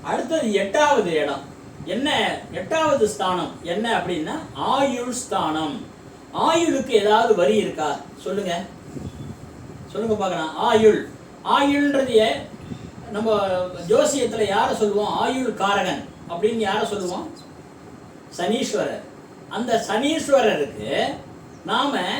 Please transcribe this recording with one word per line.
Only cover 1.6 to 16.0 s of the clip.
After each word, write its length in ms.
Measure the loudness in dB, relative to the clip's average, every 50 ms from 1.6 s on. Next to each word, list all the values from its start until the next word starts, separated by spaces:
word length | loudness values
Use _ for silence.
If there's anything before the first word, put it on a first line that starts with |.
| -18 -20 -16 -14 -8
என்ன, 240 | -6 -4 -2 0 0 0 2 0 0 -2 -6 -10 -10
எட்டாவது 560 | -8 -8 -6 -2 0 2 2 2 4 4 2
ஸ்தானம் 440 | 0 0 -2 -2 -2 0 -2 -2 -6 -8 -10 -8
என்ன 340 | -6 -4 -2 -2 0 0
அப்படின்னா, 380 | -2 -2 -2 -4 -4 -4 -6 -6 -8 -10 -10 -8
ஆயுள் 580 | -6 -2 0 2 2 2 2 0 -2 -4 -6
ஸ்தானம். 760 | -6 -8 -6 -4 -2 -2 0 0 0 -2 -2 -4 -6 -8 -10 -12 -16 -20 -20 -20 -20 -20 -20 -10 -4
ஆயுளுக்கு 560 | 0 2 2 4 4 2 2 0 0 -2 2
ஏதாவது 460 | 2 4 4 6 6 6 6 4 4
வரி 200 | 4 6 4 4
இருக்கா? 380 | 4 2 0 -2 -2 -2 -2 -4 -4 -8 -14 -18 -10 -8
சொல்லுங்க, 300 | -4 -4 -4 -2 -2 -4 -4 -6 -10 -14 -18 -18 -14 -12 -10 -10 -10 -10 -12 -12 -12 -14 -14 -16 -18 -18 -18 -18 -18 -16 -16 -16 -10
சொல்லுங்க 240 | -6 -4 0 0 0
பார்க்கலாம். 400 | 0 0 -2 -2 -2 -4 -6 -4
ஆயுள், 420 | 0 2 4 6 8 8 8 8 6 0 -6 -12 -18 -20 -20 -20 -10 -2
ஆயுள்ன்றது 920 | 2 4 4 4 4 4 4 4 4 4 2 2 6 6 6 6 6 2 -2 -6 -12 -14 -16 -12 -12 -12 -12 -12 -16 -16 -16 -14 -8
நம்ம 180 | -6 -2 2 2 2 2 2 2 0 0 -2 -4 -6 -10 0
ஜோசியத்துல 600 | 4 4 6 6 4 2 0 -2 -2 0 0 0
யாரை 280 | 0 2 2 2 2 2
சொல்லுவோம்? 380 | 0 0 2 2 0 0 0 0
ஆயுள் 400 | 0 0 0 0 0 -2 -2 -2
காரகன் 480 | 0 0 2 2 2 0 0 -2 -4